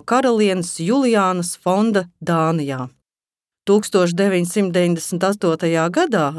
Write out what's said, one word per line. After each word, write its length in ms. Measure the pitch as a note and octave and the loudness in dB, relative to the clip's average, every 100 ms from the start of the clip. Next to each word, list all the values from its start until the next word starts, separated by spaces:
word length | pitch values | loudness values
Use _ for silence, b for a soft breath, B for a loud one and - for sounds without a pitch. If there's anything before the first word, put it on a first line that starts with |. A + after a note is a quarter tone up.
| - | 0
karalienes 720 | B3 C4 A3+ G#3 F#3 F3 - | 0 2 2 2 0 -4 -6
Juliānas 760 | E3+ C4+ B3+ G#3+ F#3 F#3 F3 - | -2 0 2 2 2 0 -4 -4
fonda 460 | F3 F#3 A3+ G3+ F3+ _ | -2 0 2 0 -2 _
Dānijā. 680 | E3 E3 D#3+ E3 C#3 C3 B2+ - _ _ _ _ _ _ - | -2 0 2 0 -2 -6 -8 -12 _ _ _ _ _ _ 0
Tūkstoš 480 | G3+ G#3 G3 F3 | 0 2 0 0
deviņsimt 560 | F3 G3 F#3 F3 G#3+ F#3+ F3+ | 0 0 0 -2 -2 0 0
deviņdesmit 480 | F3 E3+ - F3 F#3+ | 0 0 -4 -4 -2
astotajā 640 | G3+ F3 D#3+ E3+ E3 E3 | 0 -2 0 0 0 0
gadā 380 | F#3+ F4 G#3 C#3+ | 0 0 0 -2